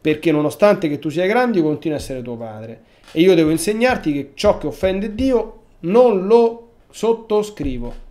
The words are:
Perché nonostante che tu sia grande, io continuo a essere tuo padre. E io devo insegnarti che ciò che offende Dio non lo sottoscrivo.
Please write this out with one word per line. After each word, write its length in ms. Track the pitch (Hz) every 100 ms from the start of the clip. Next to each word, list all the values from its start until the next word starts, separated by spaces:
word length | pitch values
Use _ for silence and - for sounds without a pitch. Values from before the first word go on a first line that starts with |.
Perché 320 | 156 151 170
nonostante 560 | 151 151 - 208 202 160
che 100 | 147
tu 120 | 160
sia 160 | 147 185
grande, 320 | 226 247 202
io 60 |
continuo 320 | 156 151 165 143
a 20 |
essere 220 | - 131
tuo 140 | 120 117
padre. 460 | 113 107 113 117 _ _ -
E 80 | -
io 140 | 180
devo 160 | 180 156
insegnarti 600 | 160 185 214 247 254 -
che 180 | 143 139
ciò 220 | - 208 202
che 100 | 156
offende 480 | - 190 190 214
Dio 480 | 214 269 240 - - _ _
non 460 | 165 220 247 196 185
lo 440 | 233 233 233 - _ _
sottoscrivo. 1040 | - 220 226 - 208 208 - 139 123 120 - -